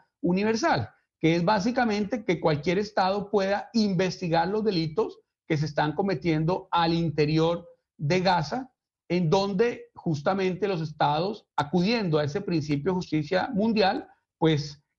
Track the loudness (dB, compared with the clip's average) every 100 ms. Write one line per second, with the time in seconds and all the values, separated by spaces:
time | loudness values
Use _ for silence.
0 | _ _ 0 2 0 0 0 0 -2 _
1 | _ _ 0 2 2 0 0 0 0 0
2 | -2 -4 -2 0 0 0 0 -2 -2 0
3 | 0 0 0 0 0 -2 -2 0 2 2
4 | 0 -2 0 0 0 0 0 0 -2 -2
5 | -4 -6 _ _ -4 -2 -2 -2 -2 0
6 | -2 -2 0 0 0 -2 -2 0 0 0
7 | 0 0 2 2 2 0 -8 -20 _ -6
8 | 0 2 2 0 0 -6 -8 _ _ _
9 | -4 0 2 2 2 0 0 -2 -12 -8
10 | -4 -2 0 0 0 -2 -2 -2 -4 -2
11 | 0 0 -2 -6 _ -8 0 2 2 0
12 | 0 0 0 -4 -2 -2 0 -2 0 -2
13 | -2 -4 0 -2 0 0 2 2 2 0
14 | -8 _ _ 0 2 2 -2 -12 _